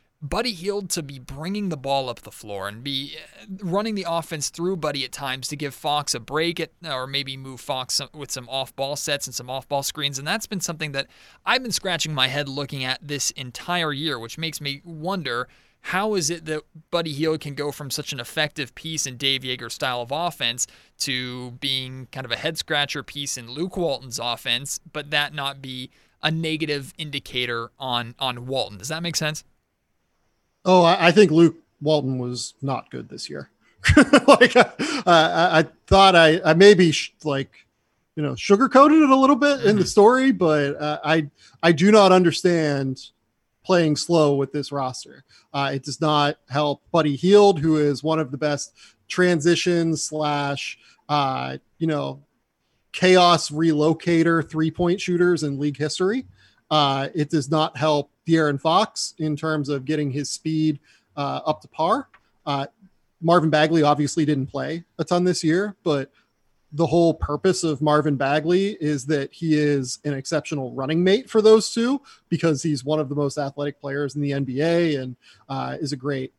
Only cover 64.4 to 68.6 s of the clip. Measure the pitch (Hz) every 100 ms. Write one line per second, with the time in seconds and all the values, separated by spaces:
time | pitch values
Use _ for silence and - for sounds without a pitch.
64.4 | 135 139 131 165 - - 156 175 180 170
65.4 | 160 170 208 196 180 143 131 _ _ _
66.4 | _ _ _ 147 165 165 170 160 - 147
67.4 | 190 180 165 143 151 151 151 139 139 147
68.4 | 151 180